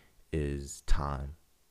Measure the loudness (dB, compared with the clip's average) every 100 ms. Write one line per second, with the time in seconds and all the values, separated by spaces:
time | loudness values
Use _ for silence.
0 | -20 _ -6 -4 -2 -4 -8 -4 2 4
1 | 2 -4 -8 -12 _ _ _